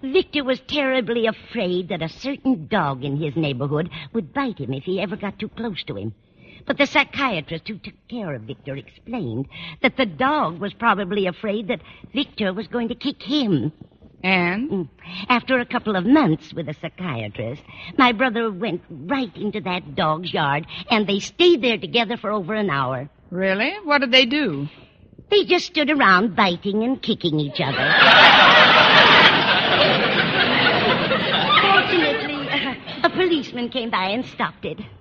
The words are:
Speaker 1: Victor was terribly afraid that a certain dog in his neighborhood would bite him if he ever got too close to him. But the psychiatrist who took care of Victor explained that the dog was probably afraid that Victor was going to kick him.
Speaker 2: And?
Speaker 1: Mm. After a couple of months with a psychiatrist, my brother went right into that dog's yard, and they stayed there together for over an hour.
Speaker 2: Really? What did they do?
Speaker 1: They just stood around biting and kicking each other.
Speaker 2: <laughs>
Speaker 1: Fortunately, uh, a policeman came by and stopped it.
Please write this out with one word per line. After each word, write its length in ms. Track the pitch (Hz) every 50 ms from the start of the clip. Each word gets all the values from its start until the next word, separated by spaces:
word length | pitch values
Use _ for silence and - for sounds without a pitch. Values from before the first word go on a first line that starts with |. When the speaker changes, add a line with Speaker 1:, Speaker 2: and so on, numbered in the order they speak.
Speaker 1:
Victor 420 | - 269 262 370 - - - 302 277
was 160 | 247 262 254 - -
terribly 600 | 269 294 285 262 262 262 240 185 233 240 220 226
afraid 600 | 220 - - - - 240 208 175 180 180 185 165
that 120 | 202 170
a 80 | 160 160
certain 560 | - - - 262 277 - _ 269 262 180 156 120
dog 360 | - 202 165 143 139 127 127
in 140 | 147 139 143
his 180 | 165 151 -
neighborhood 560 | 165 160 147 135 123 139 143 151 147 160 170 - - - 143 -
would 200 | 233 185 - -
bite 240 | 285 277 262 196 -
him 140 | 139 107 135
if 120 | 135 -
he 140 | - 180 196
ever 160 | 180 196 196 175
got 200 | 196 202 - -
too 120 | - 214
close 340 | - - 226 240 190 - -
to 140 | - 131 101
him. 160 | 98 110 104 _ _ _ _ _ - - - - -
But 120 | - - -
the 80 | 285 -
psychiatrist 800 | - 302 269 - - - 285 262 214 165 139 - 165 160 _ -
who 100 | 220 175
took 160 | - 202 - _ _ _
care 240 | 226 240 214 170 143
of 80 | 120 107
Victor 320 | 110 - - - - 135
explained 720 | 139 - - - - _ - 233 254 180 123 110 117 139 - - - - - 160 - -
that 140 | 247 - -
the 100 | 269 214
dog 520 | 160 135 254 269 302 302 247 160 170 165
was 140 | 185 202 -
probably 540 | - 233 233 208 190 202 175 202 208 190 185
afraid 400 | 170 - - 220 196 214 226 180
that 140 | 240 165 - - - - - -
Victor 420 | - 233 285 - - - 220 190 185
was 120 | 185 220 156
going 200 | - 240 233 220
to 80 | 247
kick 260 | 240 - 277 - _
him. 500 | - 185 277 302 269 214 185 139 - - - _ - - _ _ - - _ _ -
Speaker 2:
And? 480 | 180 190 185 175 175 180 208 247 311
Speaker 1:
Mm. 180 | - 196 170 135 _ _ - - 175 185 196 -
After 300 | 247 233 - - 262 254
a 60 | 240 240
couple 280 | - 240 - 214 208
of 80 | 185 175
months 480 | 208 269 320 285 180 156 156 - -
with 160 | - - 165 151
a 60 | 151
psychiatrist, 880 | - - 170 - - 185 180 143 117 110 104 101 - 110 113 131 147 - - - - - - -
my 160 | - 262 247 240
brother 380 | 196 262 262 214 233 233 226
went 300 | 202 175 202 226 170 170 - -
right 400 | 175 139 135 180 285 269 262 196 - -
into 240 | - 208 - 214
that 320 | - 190 180 185 - 147 139
dog's 400 | - 170 156 156 156 180 165 147
yard, 320 | 175 160 139 139 147 165 - - - - -
and 160 | 247 214 214
they 140 | 190 202 202
stayed 420 | 202 - - - 339 359 349 269
there 160 | 202 247 226 185
together 400 | 143 170 147 240 233 190 240 -
for 140 | - 202
over 240 | 208 214 180 156 214
an 160 | 214 208 196
hour. 360 | 143 139 135 127 135 127 131 147 _ _ _ -
Speaker 2:
Really? 420 | 175 175 190 190 190 196 220 285 381 415 403
What 160 | 311 285 285
did 120 | 262 254
they 140 | 233 262 269
do? 420 | 233 262 302 294 220 151 139 143 147 - - - _ _ _ - _ - - - _
Speaker 1:
They 160 | 403 415 339
just 220 | 185 359 349 - -
stood 240 | - 311 294 254
around 440 | 311 285 247 202 190 180 202 233 170
biting 460 | 226 214 190 175 170 - 202 196 214 220
and 160 | 240 269 262
kicking 400 | - - 220 - - 175 147 156
each 220 | 147 143 - -
other. 140 | 151 131 127
Speaker 2:
<laughs> 3750 | - - - - - - - - - - - - - - - - - - - - - - - - - - - - - - - - - - - - - - - - 185 - - - - - - - 202 - - - - - - - - 494 - - - - - 508 480 - - 523 - - - - - - 554 571 -
Speaker 1:
Fortunately, 880 | - 392 392 381 359 - 415 349 311 294 285 - - 285 - 285 277 254
uh, 240 | 262 285 - 269 247 - - - - - -
a 60 | 339
policeman 580 | - - 370 359 339 302 233 - - 247 240 233
came 220 | - 254 226 226
by 180 | 220 196 185 190
and 160 | 202 240 254
stopped 400 | - - - 233 160 - - -
it. 140 | 160 156 156 208 123 - -